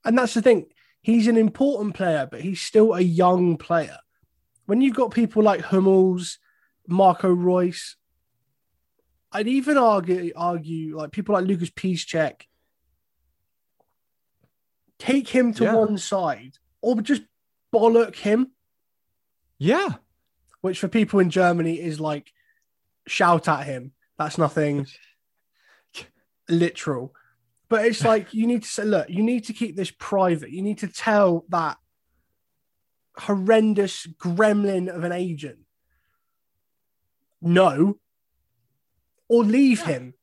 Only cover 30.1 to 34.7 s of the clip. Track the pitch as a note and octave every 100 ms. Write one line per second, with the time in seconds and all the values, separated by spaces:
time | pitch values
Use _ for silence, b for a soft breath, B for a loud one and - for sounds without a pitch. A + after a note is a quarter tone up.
30.1 | G3 F#3 E3 C#3 E3 G3 G#3 G3 - A3+
31.1 | G#3 G3 E3 - F3 D#3 - _ _ _
32.1 | _ _ _ _ _ _ _ _ _ _
33.1 | - - G3+ F#3 A3+ A3 G3+ G3 - E3+
34.1 | - F3+ E3+ G#3+ G#3 G3+